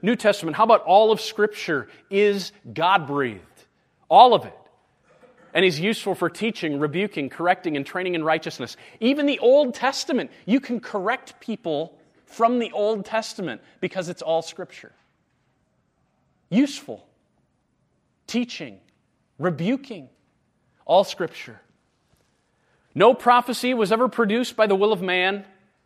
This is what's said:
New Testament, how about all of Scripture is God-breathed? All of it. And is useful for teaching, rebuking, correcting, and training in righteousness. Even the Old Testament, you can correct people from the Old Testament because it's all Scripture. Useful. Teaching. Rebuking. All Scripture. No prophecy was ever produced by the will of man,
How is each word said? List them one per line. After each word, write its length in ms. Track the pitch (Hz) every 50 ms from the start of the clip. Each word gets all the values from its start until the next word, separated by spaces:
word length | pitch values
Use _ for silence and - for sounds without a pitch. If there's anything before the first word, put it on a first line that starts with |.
| -
New 120 | 196 247
Testament, 400 | - - 214 202 - 160 165 147
how 100 | 180 220
about 180 | 220 226 - -
all 280 | 160 180 202 220 214
of 80 | 220 -
Scripture 680 | - - - - 208 208 208 - - - 160 131 110 - - - _ _
is 400 | 196 196 208 208 202 196 175 - - _ _ 120
God-breathed? 960 | 107 147 160 180 196 190 151 131 143 143 135 120 107 92 85 _ _ _ _ _ _ _ _ _ _ _ _ _
All 260 | 156 196 247 254 226
of 100 | 165 113
it. 140 | 98 - - _ _ _ _ _ _ _ _ _ _ _ _ _ _ _ _ _ _ -
And 100 | 160 190
is 140 | 185 156 147
useful 340 | 170 208 226 - - 202 180
for 160 | - 180 160
teaching, 480 | 170 - 208 226 208 - 180 156 143 143
rebuking, 540 | 151 147 135 175 202 208 - 165 143 123
correcting, 460 | - - 170 175 190 190 - 170 151 143
and 60 | 139
training 300 | - - 185 185 185 175
in 100 | 165 156
righteousness. 540 | 160 160 165 - 170 - - 127 110 - - - - - -
Even 260 | 220 240 285 302 285
the 140 | 285 269 -
Old 340 | - 240 262 294 302 247 233
Testament, 560 | - 233 262 269 - - - 311 226 156 - - - -
you 140 | - 226 277
can 200 | - - 240 220
correct 600 | - - - 202 175 208 247 262 - - - _
people 560 | - - 220 - - 170 151 143 160 170 - _ _ _ _ _ _
from 340 | _ - - 226 233 247 247
the 120 | 233 185 -
Old 320 | 202 208 214 226 208 190
Testament 540 | - 220 220 220 - - - 190 151 113 - - _ _ _
because 260 | - 277 - 190 175 165
it's 140 | 175 -
all 220 | - 160 165 165 165
Scripture. 480 | - - - 180 - - - - - - _ _ _ _ _ _ _ _ _ _ _ _ _ _ _ _ _ _ _ _ _ _ _ _ _ _ _ _ _ _ _
Useful. 520 | 170 220 285 277 - - - - 113 95 - _ _ _ _ _ _ _ _ _ _ _ _ _ _ _ _ _ _ _ _ _ _ _ _ -
Teaching. 520 | - 240 247 240 - - 165 123 98 95 _ _ _ _ _ _ _ _ _ _ _ -
Rebuking. 680 | 147 180 165 127 165 208 262 269 277 - 226 170 131 123 _ _ _ _ _ _ _ _ _ _ _ _ _ _ _
All 180 | - 165 185 196
Scripture. 560 | - - - 180 151 - - - 127 110 - _ _ _ _ _ _ _ _ _ _ _ _ _ _ _ _ _ _ _ _ _ _ _ _ _ _ _
No 220 | 143 190 233 262
prophecy 580 | - - 240 240 247 240 - 240 - - 247 254
was 180 | 233 214 175
ever 160 | 220 226 254 233
produced 480 | - - 233 196 214 240 247 - -
by 120 | - 220 208
the 80 | 196
will 180 | 190 202 214 220
of 80 | 180
man, 420 | 185 185 180 180 180 190 202 202 196 - _ _ _ _ _ _ _